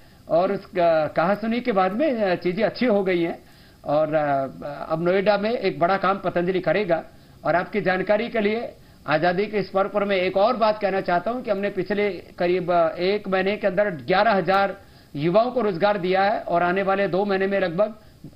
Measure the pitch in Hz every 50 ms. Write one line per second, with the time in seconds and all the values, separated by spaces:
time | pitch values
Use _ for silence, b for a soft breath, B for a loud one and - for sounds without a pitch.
0 | B B B B B - 151 165 185 196 202 190 - - - 180 170 170 165 156
1 | 151 143 - 160 160 185 202 202 214 226 226 240 240 254 208 190 185 190 196 226
2 | 311 320 254 220 208 185 180 175 - 180 175 196 214 175 - - 247 247 202 202
3 | 190 190 185 175 165 170 185 - B B B B B B B B - - 147 151
4 | 156 147 156 156 151 143 139 135 135 127 - - - 147 143 147 - - 160 165
5 | 175 175 185 202 190 214 202 196 202 220 240 - 190 190 151 143 165 175 196 185
6 | 185 185 202 202 - 180 - 175 175 180 190 180 - 160 156 196 214 170 170 160
7 | 156 B B B B B B B - 151 156 175 185 - - 208 185 185 185 185
8 | 185 - 208 208 233 220 180 226 208 208 214 233 247 - - b b b b b
9 | - 139 151 156 165 175 180 185 208 208 214 202 185 - - 190 196 202 202 208
10 | 202 202 196 185 180 185 185 190 202 240 247 208 226 214 214 214 202 190 190 190
11 | - - 175 175 - 226 240 254 - 226 202 196 202 202 196 190 175 - 214 202
12 | 208 202 180 165 - - - - 180 175 180 185 170 165 180 170 165 160 - 165
13 | 175 190 202 208 208 196 185 190 185 196 214 208 220 196 185 190 208 208 175 139
14 | 120 123 180 185 214 233 208 190 165 170 185 196 196 196 185 - B B B B
15 | B B - 143 147 175 170 214 233 247 247 254 214 208 190 160 196 208 208 202
16 | 165 180 180 190 196 202 233 - - - 175 175 175 175 185 196 196 185 196 196
17 | 202 185 160 185 208 202 190 190 190 196 196 196 185 180 160 180 214 220 220 b
18 | b b b b - - -